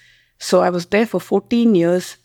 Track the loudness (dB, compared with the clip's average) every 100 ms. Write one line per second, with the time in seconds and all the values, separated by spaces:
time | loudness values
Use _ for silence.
0 | _ _ _ _ -2 0 0 -2 -4 -2
1 | -2 -4 -4 -4 -2 0 2 2 2 0
2 | -4 -12